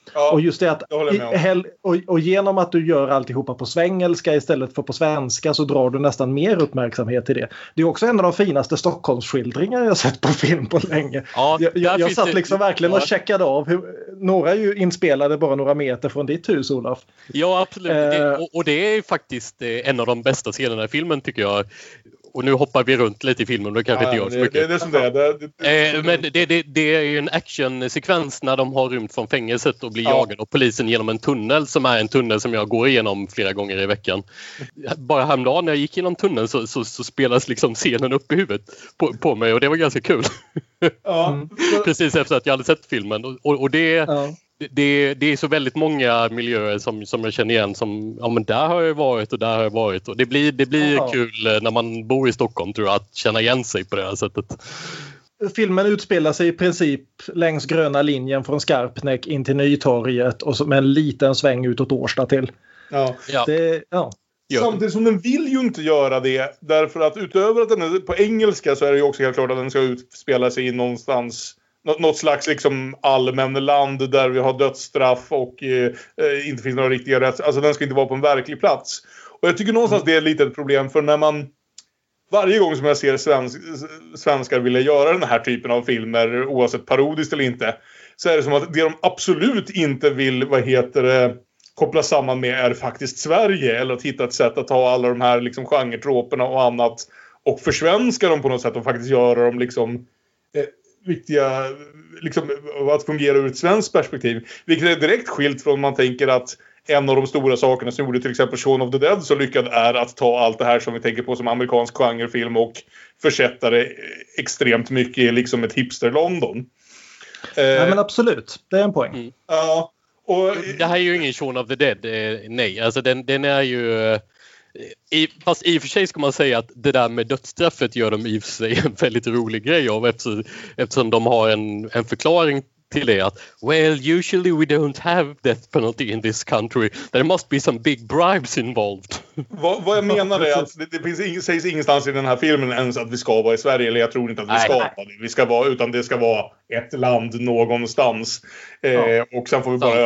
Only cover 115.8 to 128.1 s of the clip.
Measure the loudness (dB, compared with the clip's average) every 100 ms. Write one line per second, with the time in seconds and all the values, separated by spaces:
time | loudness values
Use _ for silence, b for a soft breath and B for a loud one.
115.8 | -4 -2 0 2 0 0 -4 -6 -12 B
116.8 | B B B B B B B 2 4 6
117.8 | 4 4 2 2 2 0 -6 -18 _ 0
118.8 | 2 0 -2 -6 -14 -16 -2 0 2 0
119.8 | -2 _ _ _ -2 2 2 0 -6 -4
120.8 | 0 0 0 0 -2 -4 -6 -6 -4 0
121.8 | 0 0 -4 -6 -4 -6 -6 -4 -4 -2
122.8 | -2 0 0 -2 -2 -2 0 0 0 -2
123.8 | -2 0 0 0 -4 b b b b -20
124.8 | -20 -20 _ -2 -2 -2 -2 0 0 0
125.8 | 0 -2 -2 -2 -2 0 0 0 -4 -4
126.8 | 0 2 2 -2 -4 -6 -8 -2 -2 0
127.8 | -4 0 0